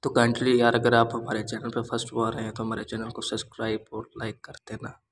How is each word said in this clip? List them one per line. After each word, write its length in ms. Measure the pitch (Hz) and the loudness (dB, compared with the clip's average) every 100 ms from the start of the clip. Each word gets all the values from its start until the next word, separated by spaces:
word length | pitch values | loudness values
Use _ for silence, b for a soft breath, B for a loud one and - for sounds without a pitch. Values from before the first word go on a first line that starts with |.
तो 120 | 143 120 | 2 4
kindly 400 | 117 117 127 123 | 4 4 4 6
यार, 140 | 120 | 6
अगर 200 | 117 120 | 6 6
आप 200 | 120 117 | 6 4
हमारे 280 | 120 113 107 | 0 -4 -6
चैनल 260 | 107 113 120 | -4 -6 -4
पर 120 | 117 117 | -6 -4
फर्स्ट 240 | 120 - | -6 -4
बार 260 | 117 113 - | -2 -2 -2
हैं 120 | 113 | -8
तो 120 | 107 | -6
हमारे 200 | 110 113 | -6 -6
चैनल 260 | 127 113 113 | -6 -8 -8
को 120 | 120 | -8
सब्सक्राइब 640 | - 113 - - 113 110 - | -6 -6 -8 -6 -4 -4 -6
और 180 | 110 117 - | -14 -12 -8
लाइक 260 | 110 - | -8 -8
कर 220 | - - - | -16 -20 -14
देना 280 | 110 - - _ | -12 -12 -14 _